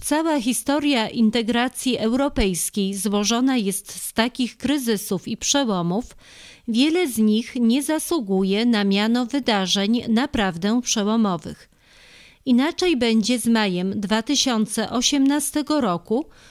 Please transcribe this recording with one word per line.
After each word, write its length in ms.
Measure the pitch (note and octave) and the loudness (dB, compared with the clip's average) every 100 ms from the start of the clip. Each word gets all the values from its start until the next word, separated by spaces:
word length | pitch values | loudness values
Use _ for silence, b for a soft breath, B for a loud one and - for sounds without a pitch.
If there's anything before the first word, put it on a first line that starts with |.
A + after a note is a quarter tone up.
cała 400 | - D4+ E4 D4 | 0 0 2 0
historia 680 | A3 A3+ - D4 D4 B3 G#3+ | 0 -2 0 0 2 0 0
integracji 880 | - G#3+ A#3 A3 A#3+ B3 - B3+ A#3 | 2 2 2 0 0 0 -2 -4 -2
europejskiej 1000 | A3 B3+ C#4 C4+ G3 E3+ - G#3 F#3+ G3 | 0 0 0 0 0 0 -4 -2 -2 -2
złożona 640 | G#3 G#3 G#3 A#3 C4 B3+ | -2 0 0 2 2 2
jest 340 | G3 F#3+ - | 0 -4 -8
z 220 | - - | -12 -6
takich 440 | - A#3+ - A#3+ - | -2 -2 -2 -6 -4
kryzysów 680 | B3 D4 A#3 G3+ - F#3+ - | -2 0 0 -2 -2 -6 -6
i 100 | A3 | -6
przełomów, 800 | - C#4+ B3 F#3 E3+ G3 - - B B B B - | -2 0 0 0 0 -2 -4 -14 B B B B -2
wiele 400 | A3+ D4 F4 E4 | 2 2 2 0
z 100 | A3 | 2
nich 380 | G#3+ G#3+ A#3+ B3+ | 2 2 -2 0
nie 280 | A3+ C4 | 2 2
zasługuje 840 | C#4+ D#4 - E4+ G3 F#3+ G3 G3 A#3+ | 0 -4 -2 -4 0 0 2 2 2
na 180 | G#3+ | 2
miano 420 | G3+ G3 A3 A#3+ A#3+ | 2 2 2 0 0
wydarzeń 760 | C#4+ B3+ G3+ F#3 G3+ G3+ A#3+ - | -2 0 0 0 0 0 0 2
naprawdę 720 | A3 D4 - F#3+ E3 G3+ A#3+ | 0 0 0 -2 -2 -2 0
przełomowych. 880 | - A3 G3+ A3+ G#3 E3+ D#3+ D3 - B B B B B B B C4+ | -2 -2 0 2 0 -2 -8 -14 -18 B B B B B B B 0
Inaczej 520 | A#3+ D4+ D#4+ F4+ C4+ | 2 2 0 0 2
będzie 420 | A#3 A3+ G3+ B3 | 2 2 2 0
z 80 | A#3 | 2
majem 520 | A3+ G#3 F3+ F#3+ G#3 | 2 2 0 -2 -4
dwa 200 | G3 A3 | -2 -2
tysiące 680 | A3+ C4+ C4+ A3+ G#3+ A3+ - | 0 0 2 0 0 -2 -4
osiemnastego 920 | A#3+ A#3+ C#4+ C4+ D4 - D4+ D4 D4+ | 0 0 2 2 2 -2 -4 0 0
roku, 440 | A3+ F3 - A3+ - b b | 0 -2 -2 -4 -4 b b